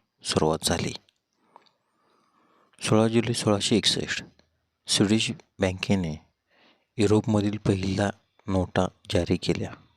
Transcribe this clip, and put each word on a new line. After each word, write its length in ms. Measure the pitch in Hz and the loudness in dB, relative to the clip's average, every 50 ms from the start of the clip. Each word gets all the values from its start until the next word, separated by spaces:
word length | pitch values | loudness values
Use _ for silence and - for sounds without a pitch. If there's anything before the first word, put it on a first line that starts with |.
| _ _ _ _ - | _ _ _ _ -8
सुरुवात 340 | - - - 80 78 80 80 - | -4 0 2 2 2 0 0 -2
झाली. 280 | - 87 - - - - - _ _ _ _ _ _ _ _ _ _ _ - _ _ _ _ _ _ _ _ _ _ _ _ _ _ _ _ _ _ _ _ _ _ _ - - - | -2 -2 -2 -2 -6 -8 -10 _ _ _ _ _ _ _ _ _ _ _ -20 _ _ _ _ _ _ _ _ _ _ _ _ _ _ _ _ _ _ _ _ _ _ _ -10 -4 0
सोळा 200 | 113 110 113 113 | 2 2 2 2
जुलै 240 | 113 120 117 - 120 | 2 0 0 0 -2
सोळाशे 440 | - - 117 104 101 - - 123 | -2 0 0 0 2 2 2 2
एकसष्ट, 480 | 101 - - - - - - - - - - _ _ _ _ _ _ _ _ _ _ _ | 2 2 2 0 -2 -4 -6 -6 -8 -8 -12 _ _ _ _ _ _ _ _ _ _ _
स्वीडिश 460 | - - - 107 95 110 110 113 - 110 - - _ _ - | -4 0 2 2 4 2 2 0 -2 -6 -10 -14 _ _ -2
बँकेने 680 | 98 92 92 92 - - 101 95 90 80 76 78 - _ _ _ _ _ _ _ _ _ _ _ _ _ _ | -2 -2 -2 -2 -2 0 0 0 0 -2 -6 -10 -12 _ _ _ _ _ _ _ _ _ _ _ _ _ _
युरोपमधील 600 | - 104 98 107 107 - 117 107 104 101 104 98 | 0 2 4 4 2 2 2 2 2 2 0 -2
पहिल्या 540 | - - - 101 95 92 98 95 98 101 98 - - _ _ _ _ _ | -2 0 0 0 0 0 -2 -2 0 0 -2 -2 -4 _ _ _ _ _
नोटा 400 | - 95 95 90 - - 95 92 92 - _ - - | -2 -2 0 0 0 0 0 0 0 -2 _ -8 -4
जारी 260 | - 92 87 - 92 | -2 -2 0 0 -2
केल्या. 380 | 85 - - 85 92 92 85 - - _ _ _ | -2 0 -2 -2 -2 -4 -10 -12 -14 _ _ _